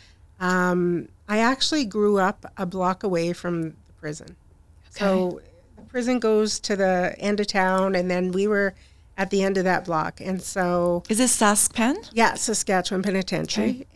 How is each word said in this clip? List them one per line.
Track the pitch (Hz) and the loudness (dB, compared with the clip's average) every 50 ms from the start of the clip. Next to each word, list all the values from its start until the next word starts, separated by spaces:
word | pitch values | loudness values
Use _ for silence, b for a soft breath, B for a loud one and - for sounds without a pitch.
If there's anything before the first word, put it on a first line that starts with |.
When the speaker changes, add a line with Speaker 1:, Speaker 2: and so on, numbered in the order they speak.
| b b b b b b - - | b b b b b b -10 -4
Speaker 1:
Um, | 185 180 185 180 180 180 175 180 175 175 175 160 - - - - - - | -2 0 2 2 2 2 2 2 2 0 0 -2 -4 -8 -14 -16 -8 -4
I | 208 214 | 0 2
actually | 226 240 269 - - - 320 302 262 | 2 2 2 0 -2 0 0 0 -2
grew | 202 - 214 208 208 208 196 | -2 0 0 2 2 4 4
up | 185 190 202 - - - - | 2 2 0 -4 -10 -16 -10
a | - 196 | -8 -6
block | 175 180 190 180 180 185 - - | -6 -4 -2 -2 -2 -2 -2 -2
away | 196 180 170 165 170 175 | -2 -2 0 0 -2 -4
from | - - 175 175 165 160 | -4 -4 -4 -4 -4 -4
the | 160 160 - - - - - | -6 -8 -14 -20 -20 -20 -14
prison. | 160 151 156 156 - - 190 - _ - - - - _ - - - - | -12 -12 -12 -12 -14 -18 -20 -20 _ -20 -20 -20 -20 _ -20 -20 -20 -16
Speaker 2:
Okay. | - - | -6 -2
Speaker 1:
So | 208 196 190 185 185 180 - - - - - - - - - | 0 2 2 2 0 0 -4 -8 -14 -20 -20 -20 -20 -20 -20
the | - - | -20 -16
prison | - - 247 233 247 254 240 | -10 -6 -4 -2 0 0 0
goes | 226 220 220 214 214 208 - - | 2 2 2 2 2 0 -2 -4
to | - - 208 | -4 -4 -2
the | 190 196 185 185 180 180 - - - | 0 2 2 2 2 0 -2 -4 -4
end | - 202 208 202 | -4 -2 -2 -2
of | 208 | -2
town, | 202 - 196 185 185 190 190 190 196 190 | -2 0 2 2 2 2 2 2 2 2
and | 180 180 185 | 0 0 0
then | 180 180 185 185 180 | 0 0 0 0 0
we | 190 196 214 | 0 0 0
were | 214 202 202 196 190 b b b b b b b b | 2 0 0 -2 -2 b b b b b b b b
at | 190 196 190 | -6 -4 -2
the | 202 196 190 | 0 0 2
end | 196 196 190 | 2 2 2
of | 180 | 2
that | 185 180 - 180 | 2 0 0 0
block. | 175 165 156 160 170 - - | -2 -2 -2 -2 -4 -6 -10
And | - 190 190 180 - | -8 -6 -6 -6 -6
so | - - 196 180 175 175 175 175 175 175 175 - - | -6 -4 -2 0 0 2 2 2 2 0 0 -2 -2
Speaker 2:
Is | 220 208 | 0 2
this | 254 233 - - | 2 2 2 4
Saskpen? | 226 208 214 208 - - - - 220 247 311 427 - - - | 4 4 4 4 2 0 0 0 0 0 0 -2 -4 -6 0
Speaker 1:
Yeah, | 226 226 190 - | 2 2 2 2
Saskatchewan | - - - 214 - - - 190 185 175 - 208 185 185 | 0 -4 -4 -2 -2 -2 0 0 0 0 -2 -2 -2 -2
Penitentiary. | 208 185 190 185 - - 156 160 156 - 214 214 220 | 0 -2 -2 -2 -2 -4 -4 -4 -2 -2 0 0 0
Speaker 2:
Okay. | 254 254 269 - - | -2 -4 -8 -12 -6